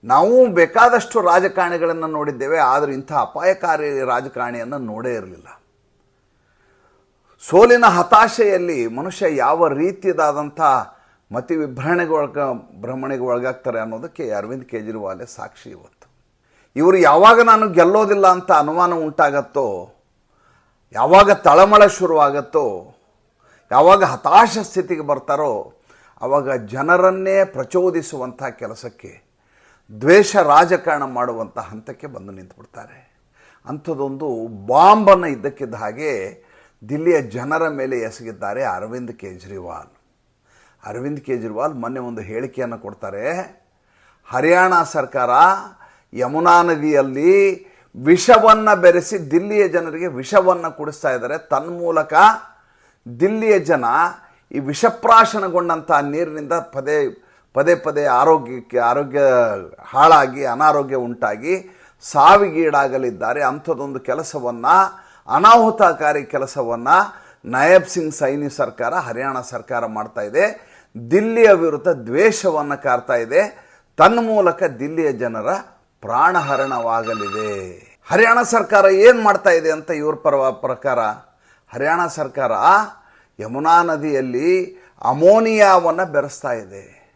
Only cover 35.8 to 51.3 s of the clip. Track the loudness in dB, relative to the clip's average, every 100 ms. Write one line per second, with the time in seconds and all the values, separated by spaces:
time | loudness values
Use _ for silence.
35.8 | -10 -8 -6 -6 -8 -14 _ _ _ _
36.8 | -10 -4 0 0 -2 -10 -6 -4 -4 -6
37.8 | -6 -6 -8 -12 -18 -12 -10 -6 -6 -8
38.8 | -10 -12 -14 -16 -18 -18 -18 -18 -16 -18
39.8 | -20 _ _ _ _ _ _ _ _ _
40.8 | -16 -12 -10 -12 -8 -8 -8 -6 -8 -6
41.8 | -10 -10 -12 -12 -12 -10 -10 -10 -10 -10
42.8 | -16 -16 -14 -10 -8 -8 -12 _ _ _
43.8 | _ _ _ _ _ -4 2 4 4 2
44.8 | -2 -6 -6 -4 0 4 4 2 -6 _
45.8 | _ _ _ -8 -6 -2 4 4 4 0
46.8 | 0 0 0 0 2 4 2 -2 -12 _
47.8 | _ -8 2 2 6 6 6 4 4 4
48.8 | 4 4 -2 -8 -2 -2 -2 0 0 0
49.8 | -6 -8 -10 -10 0 2 2 0 -4 -10
50.8 | -14 -8 -6 -4 -6